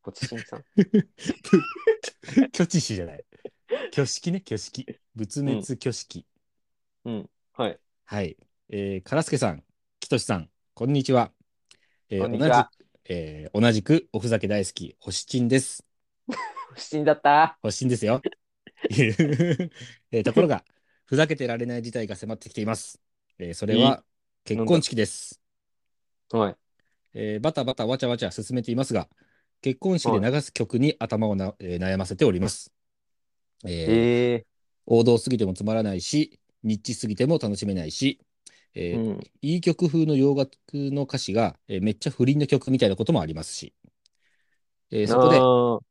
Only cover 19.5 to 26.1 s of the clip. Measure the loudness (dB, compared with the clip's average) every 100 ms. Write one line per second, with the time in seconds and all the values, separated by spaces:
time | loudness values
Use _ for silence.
19.5 | 0 -4 -10 -20 -20 -4 -2 2 4 4
20.5 | 2 -6 _ _ _ -2 2 2 0 -4
21.5 | -4 -4 -6 -6 -6 -6 -8 -10 -10 -10
22.5 | -6 -4 -4 -6 -20 _ _ _ -14 -12
23.5 | -6 0 4 4 2 _ _ _ _ -6
24.5 | -2 2 2 2 -2 -2 -4 -16 -20 _
25.5 | _ _ _ _ _ _